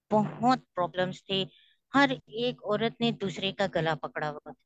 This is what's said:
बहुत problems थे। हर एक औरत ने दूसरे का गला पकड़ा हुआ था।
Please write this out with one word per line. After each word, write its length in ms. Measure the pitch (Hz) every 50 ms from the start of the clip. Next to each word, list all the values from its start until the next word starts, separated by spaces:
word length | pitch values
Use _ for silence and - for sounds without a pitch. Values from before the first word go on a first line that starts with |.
| _ _
बहुत 480 | 214 214 208 - - - 220 247 262 247
problems 640 | - _ _ 180 175 165 - 180 180 185 - - - -
थे। 180 | 196 190 185 - - - _ _ _ _ _ _ -
हर 280 | 269 285 269 - 160 - -
एक 340 | 208 220 240 247 - - -
औरत 320 | 190 208 208 226 233 247 -
ने 100 | 233 233
दूसरे 400 | 220 - 196 190 - - 190 190
का 160 | - - 196
गला 280 | 185 - 175 160 160 156
पकड़ा 320 | 151 - 143 - 160 156
हुआ 240 | 151 147 147 - 151
था। 40 | - - _